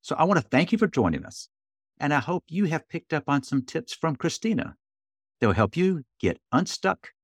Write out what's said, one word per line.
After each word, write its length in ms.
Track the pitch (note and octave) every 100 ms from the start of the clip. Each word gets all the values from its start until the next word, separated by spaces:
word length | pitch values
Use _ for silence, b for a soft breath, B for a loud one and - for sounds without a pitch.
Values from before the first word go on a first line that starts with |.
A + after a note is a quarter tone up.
So 120 | - -
I 80 | E3
wanna 160 | F#3+
thank 320 | - C3 F3+
you 40 | A3+
for 100 | G#3+
joining 380 | - G#2+ - -
us, 220 | - - _ _ _ _ _
and 120 | C#3
I 60 | D3
hope 240 | A#2+ F3+ _
you 160 | E3+ G3
have 240 | D#3 -
picked 240 | E3+ _
up 100 | D#3 C#3
on 140 | C#3+
some 180 | - C#3
tips 320 | B2+ D#3+ -
from 240 | - D#3+ C#3
Christina 580 | E3+ - A3+ G3 - - _ _ _ _ _ _
that 80 | A2+
will 80 | F#2
help 200 | G#2 E3
you 280 | F#3 F3 - _
get 200 | F2+ D2+ _
unstuck 580 | B2+ G3 - F#3+ - - _